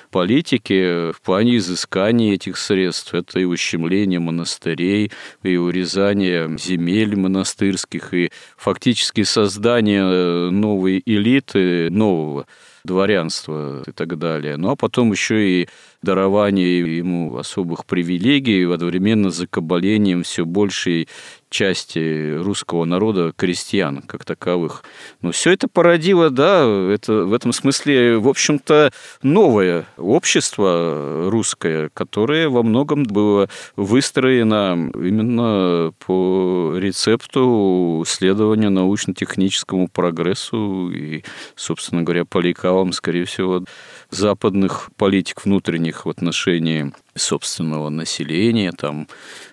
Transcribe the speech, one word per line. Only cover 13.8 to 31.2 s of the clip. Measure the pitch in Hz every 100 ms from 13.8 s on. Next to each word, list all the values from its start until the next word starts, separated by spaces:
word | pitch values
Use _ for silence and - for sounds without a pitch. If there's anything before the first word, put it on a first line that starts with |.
| 67
и |
так | - 82 85
далее. | 82 78 73 73
Ну, | 92
а | 143
потом | 113 - 117
ещё | 95 - 110
и | 101 90 87 - - _
дарование | 85 95 95 101 101 98 90 87 85 82
ему | 87 87 80 60
особых | 71 - 90 82 -
привилегий, | 92 87 90 107 143 131 98 90
одновременно | 87 87 90 101 110 98
с | 85
закабалением | 90 - 82 90 95 107 101 90
всё | 85 - 85
большей | 90 104 - - 82 80 - - - _
части | - 98 90 - 85 80 78 76 76
русского | 92 98 - 85 82
народа, | 90 110 98 85 -
крестьян | 92 87 - 101 82 69
как | - - -
таковых. | 82 - 90 80 - - - - -
Но | 90
всё | - 160
это | 190 269
породило, | - 170 170 160 185 160
да, | 127 156 196 127 101 92
это | 104 - 107
в | 92
этом | 117 120
смысле, | - 135 135 147 135 120 113
в | 113
общем-то, | 131 - 147 - 151 147 - - -
новое | 131 175 185 107 92 85 78 -
общество | 85 147 - 165 - - 98 85 85 73 71 76